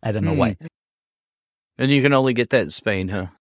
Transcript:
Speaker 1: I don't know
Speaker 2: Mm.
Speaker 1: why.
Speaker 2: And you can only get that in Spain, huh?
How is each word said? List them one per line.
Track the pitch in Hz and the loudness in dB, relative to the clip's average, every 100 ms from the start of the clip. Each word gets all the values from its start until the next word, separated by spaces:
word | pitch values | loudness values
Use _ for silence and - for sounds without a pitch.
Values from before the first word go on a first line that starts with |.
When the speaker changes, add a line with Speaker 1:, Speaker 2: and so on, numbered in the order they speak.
Speaker 1:
I | - | -4
don't | 107 | -2
know | 101 | -2
Speaker 2:
Mm. | - | 0
Speaker 1:
why. | 110 98 160 _ _ _ _ _ _ _ _ _ _ _ | 0 -2 -12 _ _ _ _ _ _ _ _ _ _ _
Speaker 2:
And | 131 | 0
you | 143 | 2
can | 135 | 4
only | 139 131 | 4 2
get | 120 120 | 0 0
that | 131 | 0
in | 85 | 0
Spain, | - - 98 95 | -4 -2 -4 -4
huh? | 98 90 _ | -6 -8 _